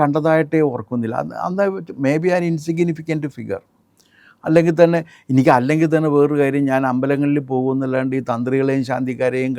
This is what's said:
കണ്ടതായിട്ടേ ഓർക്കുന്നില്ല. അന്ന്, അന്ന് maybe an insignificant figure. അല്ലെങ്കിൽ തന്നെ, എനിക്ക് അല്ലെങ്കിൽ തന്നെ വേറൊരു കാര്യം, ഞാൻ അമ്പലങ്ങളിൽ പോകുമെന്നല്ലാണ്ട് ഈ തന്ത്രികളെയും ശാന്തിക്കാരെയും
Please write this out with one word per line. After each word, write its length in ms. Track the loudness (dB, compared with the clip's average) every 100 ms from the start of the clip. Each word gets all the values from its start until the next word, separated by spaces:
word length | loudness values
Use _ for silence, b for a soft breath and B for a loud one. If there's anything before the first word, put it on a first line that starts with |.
കണ്ടതായിട്ടേ 600 | 0 2 2 2 2 0 0
ഓർക്കുന്നില്ല. 420 | -2 -6 -4 -2 -4
അന്ന്, 120 | -4 -6 -4
അന്ന് 160 | -2 -2 -4 -8 -4 -2
maybe 240 | 0 0 0
an 60 | 0
insignificant 720 | -2 -4 -2 -2 -2 -6 -6 -6 -10
figure. 260 | -10 -10 -10 _ _ _ b b b b -2
അല്ലെങ്കിൽ 300 | 2 2 4
തന്നെ, 160 | 4 4 -4 b 0
എനിക്ക് 200 | 2 4 4
അല്ലെങ്കിൽ 300 | 4 2 2 2
തന്നെ 140 | 2 4
വേറൊരു 220 | 4 2
കാര്യം, 200 | 0 0 0
ഞാൻ 100 | 0 0
അമ്പലങ്ങളിൽ 480 | 0 0 0 0 0 -2
പോകുമെന്നല്ലാണ്ട് 600 | -2 0 0 -2 -2 -2 -2
ഈ 20 | -4
തന്ത്രികളെയും 520 | -4 -2 0 0 0 -2
ശാന്തിക്കാരെയും 640 | -4 -4 -2 -2 0 -2